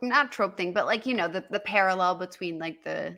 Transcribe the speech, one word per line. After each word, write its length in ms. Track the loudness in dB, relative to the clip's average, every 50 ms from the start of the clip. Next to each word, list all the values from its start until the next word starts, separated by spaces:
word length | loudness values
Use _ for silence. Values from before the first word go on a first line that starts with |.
| -4
Not 280 | 2 2 2 2 2 2
trope 240 | 0 0 0 0 -2
thing, 160 | -4 0 2
but, 120 | 2 2
like, 200 | 2 0 0 0
you 80 | 0 0
know, 120 | 0 0 0
the, 160 | -2 -4 -6 -4
the 100 | -4 -4
parallel 540 | -4 0 2 4 4 4 4 4 2 2 2
between, 440 | 0 -4 -8 -8 -8 -8 -6 -6 -6
like, 240 | -6 -8 -8 -8 _
the, 340 | -6 -6 -4 -6 -6 -8